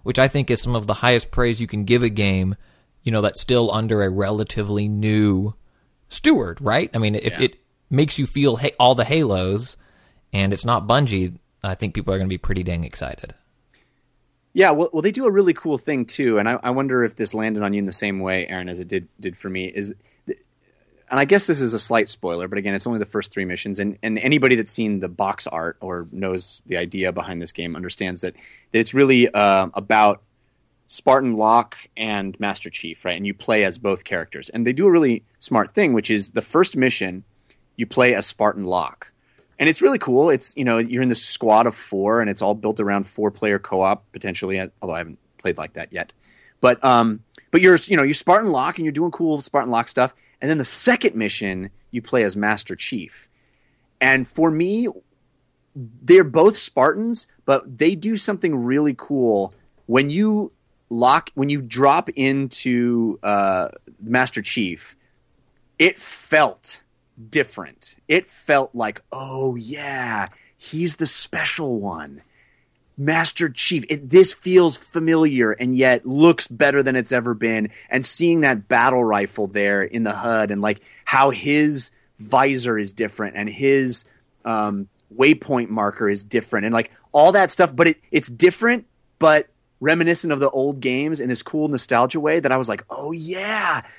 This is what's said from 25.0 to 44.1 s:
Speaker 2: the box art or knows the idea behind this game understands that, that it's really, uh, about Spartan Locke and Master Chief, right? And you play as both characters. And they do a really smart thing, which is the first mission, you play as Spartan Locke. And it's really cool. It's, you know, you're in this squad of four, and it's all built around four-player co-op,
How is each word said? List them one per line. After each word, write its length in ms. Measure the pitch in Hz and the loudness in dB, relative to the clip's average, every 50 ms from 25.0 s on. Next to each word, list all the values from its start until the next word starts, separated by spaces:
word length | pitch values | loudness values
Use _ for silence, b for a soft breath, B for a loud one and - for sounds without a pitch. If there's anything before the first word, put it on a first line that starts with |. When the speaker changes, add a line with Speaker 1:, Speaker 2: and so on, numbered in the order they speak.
Speaker 2:
the 80 | 95 90 | -6 -8
box 360 | 90 87 101 98 101 - - - | -6 -4 -4 -4 -4 -6 -8 -10
art 280 | - 82 82 85 - _ | -8 -8 -8 -8 -10 _
or 260 | 90 90 90 87 85 82 | -12 -10 -10 -10 -12 -12
knows 500 | - 95 98 95 92 92 92 - - - _ - | -12 -8 -6 -6 -6 -6 -8 -10 -14 -14 _ -8
the 100 | 92 85 | -6 -6
idea 340 | 90 87 - 95 92 92 | -6 -6 -6 -6 -6 -4
behind 300 | 90 95 87 95 90 85 | -4 -6 -10 -10 -10 -10
this 100 | 85 82 | -10 -10
game 240 | - - 87 85 82 | -10 -10 -10 -10 -10
understands 460 | 76 90 87 - - 101 92 90 87 | -10 -10 -12 -10 -8 -8 -8 -8 -8
that, 120 | - 90 - b b b b b b b | -10 -10 -10 b b b b b b b
that 80 | - 110 | 0 0
it's 140 | 113 - - | 0 0 2
really, 340 | 135 143 131 135 123 120 - - | 2 4 6 6 6 4 4 4
uh, 340 | 104 104 101 98 95 95 82 - | 4 4 4 4 4 2 0 -4
about 480 | 98 98 - 110 107 107 104 101 - _ _ _ _ _ _ _ _ _ _ _ _ _ | -8 -2 2 4 4 6 4 4 0 _ _ _ _ _ _ _ _ _ _ _ _ _
Spartan 500 | - - - - 139 131 135 135 127 113 | -12 -10 -4 2 4 4 4 4 2 0
Locke 400 | 107 107 110 113 120 113 - - - - - _ - | 2 4 4 4 4 2 0 -6 -20 -20 -20 _ -8
and 420 | 110 110 104 101 98 98 92 - | -6 -4 -4 -4 -4 -6 -8 -6
Master 300 | 104 101 95 - - 85 | -6 -6 -6 -6 -10 -14
Chief, 340 | - - - 82 82 _ - | -14 -12 -12 -12 -14 _ -6
right? 140 | 92 87 87 | -6 -6 -4
And 100 | 101 101 | -4 -6
you 60 | 95 | -6
play 320 | - - - 113 107 101 | -6 -2 0 2 2 2
as 120 | 95 87 - | 0 0 -2
both 260 | - 101 98 92 - | -4 -4 -4 -4 -4
characters. 460 | - - 85 82 - - - - - | -8 -8 -8 -8 -8 -14 -16 -14 -10
And 160 | - 117 117 123 | -6 -4 -2 -2
they 40 | 127 | 0
do 120 | 139 190 | 2 4
a 60 | 196 | 4
really 320 | 175 170 156 127 117 - _ _ _ - | 6 6 4 4 2 0 _ _ _ -16
smart 340 | - - 127 110 101 - - | -10 -2 0 0 0 0 0
thing, 200 | 214 208 156 127 | 0 2 2 2
which 180 | 110 101 - | 0 0 0
is 180 | 113 104 98 - | -2 -2 -2 -4
the 140 | - 117 110 | -6 -8 -8
first 340 | - - 160 180 - - 131 | -2 2 2 2 2 2 0
mission, 460 | 127 127 - - 101 92 90 92 - _ _ _ _ b b b _ _ _ | 0 0 0 -2 -6 -6 -8 -12 -16 _ _ _ _ b b b _ _ _
you 120 | - 117 107 | -10 -10 -6
play 260 | - 135 123 123 120 | 0 2 4 4 4
as 120 | 98 - - | 2 0 -2
Spartan 360 | - - 107 104 - 101 98 | -2 0 0 0 0 -2 -4
Locke. 460 | 90 90 90 78 65 - _ - - _ _ _ _ _ _ _ _ _ - | -2 -2 -2 -2 -4 -8 _ -20 -20 _ _ _ _ _ _ _ _ _ 0
And 100 | 269 156 | 2 2
it's 120 | 160 - | 2 4
really 160 | 320 277 269 233 | 2 2 2 2
cool. 320 | - 139 123 131 151 170 | -2 0 2 2 4 4
It's, 240 | 143 127 - - - 139 | 2 2 0 -6 -6 -4
you 60 | 131 | -2
know, 120 | 123 117 113 | 0 0 0
you're 220 | 117 117 123 123 | 0 -2 -2 -2
in 80 | 131 127 | 0 0
this 140 | 117 - - | 0 -2 -2
squad 420 | - - - 123 110 107 110 120 | -4 -6 -2 2 4 4 4 4
of 80 | 120 107 | 2 0
four, 460 | - - - 104 95 98 104 113 117 | -6 -12 -8 -4 -2 0 0 2 2
and 80 | 113 104 | 0 0
it's 120 | 98 - | -2 -2
all 120 | 107 98 107 | -2 -2 -2
built 260 | 107 104 107 107 107 | -2 -2 -4 -2 -2
around 260 | 107 101 101 101 98 - | -2 -2 -2 -2 -4 -6
four-player 500 | - - 107 104 101 - - 107 101 98 | -6 -4 -4 -4 -4 -2 -2 -2 -2 -2
co-op, 460 | 98 - 101 92 95 95 104 - _ _ | -2 -4 -2 0 2 2 0 -2 _ _